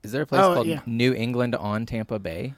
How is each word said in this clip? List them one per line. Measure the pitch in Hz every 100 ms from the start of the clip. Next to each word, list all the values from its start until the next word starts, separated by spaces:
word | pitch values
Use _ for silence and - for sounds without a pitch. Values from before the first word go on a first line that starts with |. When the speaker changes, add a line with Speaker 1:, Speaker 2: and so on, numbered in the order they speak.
Speaker 1:
is | 107
there | 127
a | 151
place | 147
Speaker 2:
Oh, | 190
Speaker 1:
called | 170 120
Speaker 2:
yeah. | 151
Speaker 1:
New | - 117 123
England | 123 117 120 120
on | 113 104 107 113
Tampa | 117 110 110
Bay? | 92 82 127